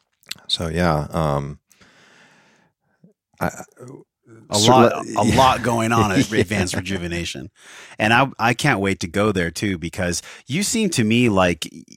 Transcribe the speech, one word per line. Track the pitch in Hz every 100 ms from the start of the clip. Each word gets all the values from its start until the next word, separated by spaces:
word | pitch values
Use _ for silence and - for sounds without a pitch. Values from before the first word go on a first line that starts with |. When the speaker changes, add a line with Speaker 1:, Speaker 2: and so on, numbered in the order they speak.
| _ _ - - -
Speaker 1:
so | - 85
yeah. | 80 87 76 71
Um, | 82 78 71 69 73 _ _ - _ _ _ _ _ _ _ _ _ _ _ _ _ _ -
I, | 90 - - - - - - _ - - -
Speaker 2:
A | 104
Speaker 1:
so | 110
Speaker 2:
lot, | 127 123 - -
Speaker 1:
le- | 107
Speaker 2:
a | 110
Speaker 1:
<laughs> |
yeah. | 113
Speaker 2:
lot | 131 113
going | 120 117 113
on | 117 107
at | 95 -
Speaker 1:
<laughs> |
Yeah. | 107
Speaker 2:
Advanced | 92 104 90
Rejuvenation. | - 92 95 87 85 82 65 69 _ - - - -
And | 110
I, | 117 139 -
I | 117
can't | 120 147 104
wait | 98 95
to | 90
go | 92 107
there | 95 85
too, | - 104 90
because | 85 - 90 85 - - -
you | 151
seem | 208 226 214
to | -
me | 107 117 123
like | 98 90 90 - - -